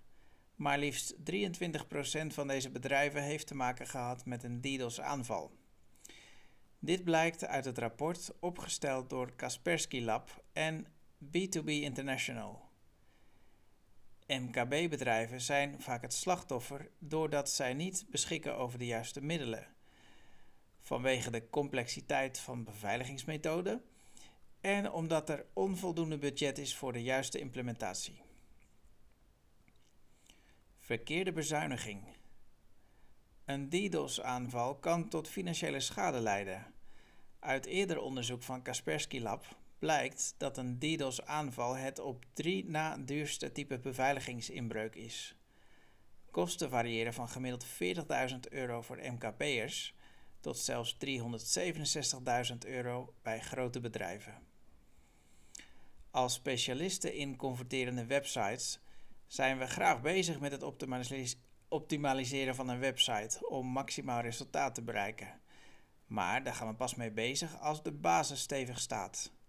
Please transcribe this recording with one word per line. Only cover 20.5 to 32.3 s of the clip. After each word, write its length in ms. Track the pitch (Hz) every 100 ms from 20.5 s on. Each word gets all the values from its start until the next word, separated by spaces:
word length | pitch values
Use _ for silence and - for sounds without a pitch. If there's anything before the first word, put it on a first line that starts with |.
| - - -
Vanwege 520 | - 131 127 127 120
de 180 | 113 113
complexiteit 880 | - 143 131 120 - - 139 135 127
van 240 | - 123
beveiligingsmethoden 1200 | 110 104 107 117 127 135 - 156 160 165 - 254 - - - - - - - -
en 300 | 196 202 202
omdat 380 | - 160 160 -
er 160 | 143 -
onvoldoende 640 | - 190 180 185 170 160 151
budget 400 | 143 135 143 139
is 180 | 139 -
voor 180 | 131
de 100 | 123
juiste 360 | 120 131 131 147
implementatie. 840 | 139 127 123 113 101 95 - - - - - - - - - - - - - - - - - - - - - - - - - - - -
Verkeerde 520 | - 117 - 160 190
bezuiniging. 720 | 165 143 151 156 123 - 101 107 - -